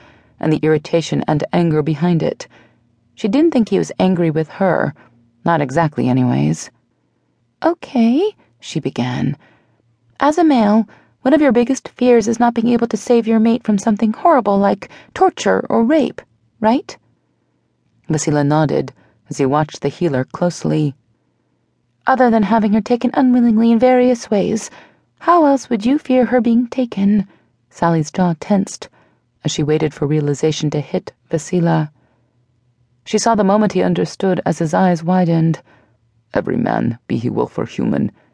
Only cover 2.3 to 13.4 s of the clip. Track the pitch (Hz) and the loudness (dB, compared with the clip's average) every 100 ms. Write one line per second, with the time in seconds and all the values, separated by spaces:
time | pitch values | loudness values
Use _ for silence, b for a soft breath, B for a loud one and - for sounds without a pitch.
2.3 | - - b b b b _ _ - 214 | -6 -14 b b b b _ _ -8 -2
3.3 | 254 330 269 214 185 160 - 185 175 165 | 2 2 2 0 0 -2 0 0 2 0
4.3 | 151 156 - 190 160 143 - b b _ | 0 -4 -2 0 2 0 -6 b b _
5.3 | _ - 165 139 139 160 - 127 127 127 | _ -2 0 0 0 -2 0 0 0 0
6.3 | 131 147 160 - _ _ _ _ _ _ | 0 0 -2 -8 _ _ _ _ _ _
7.3 | _ _ - 320 339 - 254 226 262 415 | _ _ -6 -4 -4 -6 0 2 2 -2
8.3 | - b _ - 156 143 - 123 131 143 | -6 b _ -10 -8 -6 -6 -4 -2 -4
9.3 | 143 b b b b _ _ _ - 277 | -6 b b b b _ _ _ -2 -2
10.3 | 311 330 254 208 214 208 b b b 262 | 2 2 4 4 2 0 b b b 0
11.3 | 302 294 233 240 269 - - 247 240 214 | 2 4 2 0 -2 -6 -2 4 4 2
12.3 | 226 240 233 226 240 233 214 - 240 220 | 0 0 0 0 0 0 -4 0 0 2
13.3 | 226 | 2